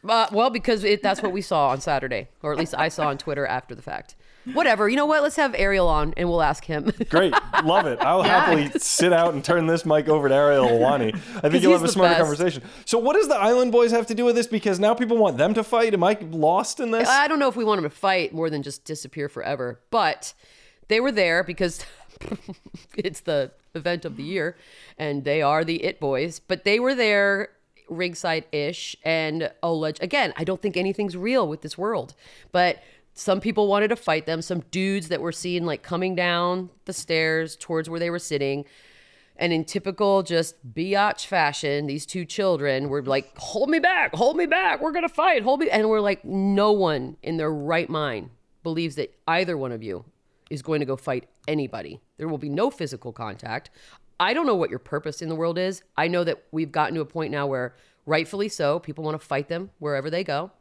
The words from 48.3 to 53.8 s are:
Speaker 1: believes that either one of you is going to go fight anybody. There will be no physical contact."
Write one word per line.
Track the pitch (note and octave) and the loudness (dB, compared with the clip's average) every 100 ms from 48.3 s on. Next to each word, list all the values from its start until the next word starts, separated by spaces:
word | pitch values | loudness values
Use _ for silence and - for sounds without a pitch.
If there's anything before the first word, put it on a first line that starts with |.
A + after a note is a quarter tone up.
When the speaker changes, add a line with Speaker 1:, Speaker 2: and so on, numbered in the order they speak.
| _ _ _ | _ _ _
Speaker 1:
believes | E3 D#3+ E3 C#3 | -6 -4 -4 -4
that | - _ - | -8 _ -2
either | E3+ F#3 D#3+ | 0 0 -2
one | C3 | -6
of | A#2 | -8
you | A2 F#2 A#2+ _ _ _ _ | -8 -10 -12 _ _ _ _
is | D3 | -12
going | B2+ D#3 | -4 -2
to | C#3 | -2
go | C3+ | -4
fight | - B2+ - _ - | -4 -6 -8 _ -4
anybody. | D#3 C3+ A2 D#2+ G2 _ _ | -4 -4 -8 -12 -16 _ _
There | D#3 | -8
will | D3+ | -6
be | D3+ | -6
no | C#3+ A#3+ | -2 -2
physical | - D#3 B2+ B2+ | -2 -10 -8 -14
contact." | A2 A2 F#2+ A2+ A#2 - _ | -12 -12 -12 -10 -10 -10 _